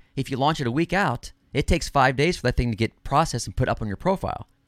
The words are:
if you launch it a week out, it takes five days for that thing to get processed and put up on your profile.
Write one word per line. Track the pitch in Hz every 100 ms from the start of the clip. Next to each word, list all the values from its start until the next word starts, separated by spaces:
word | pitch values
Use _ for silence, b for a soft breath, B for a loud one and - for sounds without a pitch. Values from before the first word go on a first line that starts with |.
| -
if | - 131
you | 127
launch | 143 160
it | 123
a |
week | 131 170
out, | 180 185 117 - - _
it | 120 -
takes | 180 -
five | 143 131 131
days | 160 175
for |
that | 123 123
thing | 120
to | 107
get | 113 -
processed | - 139 165 120 -
and | -
put | 131
up | 110
on | 110
your | 95
profile. | 180 190 - - - _